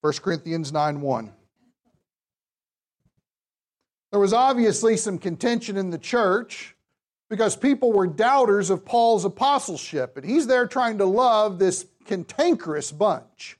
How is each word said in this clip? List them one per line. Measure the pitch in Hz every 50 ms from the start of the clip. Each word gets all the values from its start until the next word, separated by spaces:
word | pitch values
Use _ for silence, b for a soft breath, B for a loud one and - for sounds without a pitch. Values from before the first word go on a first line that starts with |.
First | - 151 147 -
Corinthians | - 190 175 156 - 165 165 165 160 135
nine | 151 151 147 151 147 143
one. | 143 139 131 113 113 104 95 _ _ _ _ _ _ _ _ _ _ _ _ _ _ _ _ _ _ _ _ _ _ _ _ _ _ _ _ _ _ _ _ _ _ _ _ _ _ _ _ _ _ _ _ _ _ _ _ _ _ _ _ _ _ _
There | - 202
was | 202 190 214
obviously | 233 254 269 269 240 233 214 - - 220 226 220
some | 214 - 214 190 170
contention | - 185 165 - - 240 240 233 233 - 196
in | 196 190 185
the | 170
church | 156 - - - 240 220 185 185 226 233 - - - - - _ _ _ _ _ _ _ _ _ _ _ _
because | 220 196 226 202 -
people | - - 277 277 - 262 240
were | 220 202 190
doubters | 180 151 147 214 240 269 277 254 214 202 202 190 170
of | 190 180 -
Paul's | - - 240 233 233 226 202 175
apostleship, | 196 190 - 254 277 285 262 - - 175 147 - - - 147 127 123 _
and | 139 131
he's | 165 247 330 302
there | 226 254 247 247
trying | - - 269 247 233 220 202
to | 196
love | 190 190 226 254 247 226 214 214 214 196 175
this | 190 185 180 - - _ _ _ _
cantankerous | - 202 185 170 - - - 302 359 320 - - 165 151 147 143 -
bunch. | 147 151 202 214 170 123 - _ _ _ - - - _